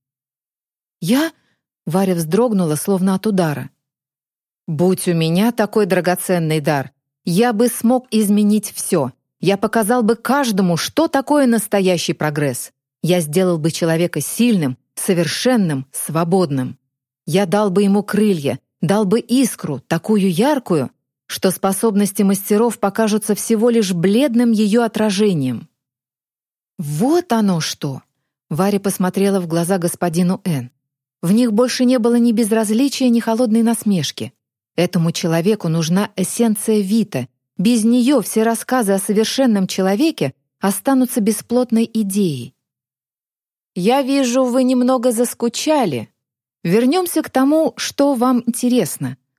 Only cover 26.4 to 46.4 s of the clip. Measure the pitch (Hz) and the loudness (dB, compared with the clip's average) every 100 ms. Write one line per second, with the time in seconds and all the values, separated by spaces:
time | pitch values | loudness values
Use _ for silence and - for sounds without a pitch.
26.4 | _ _ _ - 147 151 254 349 349 226 | _ _ _ -10 -6 -2 0 0 0 0
27.4 | 208 170 - - 147 131 - _ _ _ | 2 0 -4 -6 -8 -8 -14 _ _ _
28.4 | _ 156 196 202 196 190 185 190 196 196 | _ -2 0 0 -2 -2 -2 0 0 0
29.4 | 175 165 170 196 170 - 175 165 180 180 | -2 -2 0 -2 -2 -2 -2 0 0 -2
30.4 | 185 143 123 _ _ _ _ _ 170 214 | -4 -6 -6 _ _ _ _ _ 0 2
31.4 | 247 208 247 - 247 254 233 240 240 214 | 2 2 0 2 2 2 2 2 2 2
32.4 | 214 220 214 220 277 - 262 233 226 226 | 0 0 0 0 0 0 2 2 0 0
33.4 | 247 226 226 226 214 185 139 - 113 - | 2 2 2 0 0 -2 -2 -8 -12 -14
34.4 | _ _ _ - 175 180 165 - 170 165 | _ _ _ -2 0 0 -2 -2 -2 0
35.4 | 175 208 170 165 160 180 214 - 180 - | 0 0 -2 -2 0 0 -2 -4 -4 0
36.4 | 233 208 - 214 190 226 202 131 120 _ | 0 0 0 0 0 0 0 -6 -10 _
37.4 | _ - 185 240 220 247 240 277 180 220 | _ -2 0 2 2 2 2 0 0 0
38.4 | 226 226 - 254 202 196 - 202 220 - | 0 -2 -2 -2 0 0 0 0 0 0
39.4 | 269 202 185 - 190 202 320 - 143 - | 2 2 0 -2 0 2 0 0 -4 -6
40.4 | _ _ 196 - - 269 247 247 202 208 | _ _ -4 -2 0 2 0 0 -2 -2
41.4 | - 240 247 226 226 226 196 196 185 131 | -2 -2 0 0 0 -2 -2 0 0 -2
42.4 | 120 - _ _ _ _ _ _ _ _ | -10 -18 _ _ _ _ _ _ _ _
43.4 | _ _ _ - 185 269 262 277 254 254 | _ _ _ -4 0 2 2 0 0 0
44.4 | 254 247 254 254 247 262 254 226 240 - | 0 2 2 2 2 2 0 0 -2 -2
45.4 | 233 - 311 302 208 123 107 _ _ _ | -4 -2 0 0 0 -4 -8 _ _ _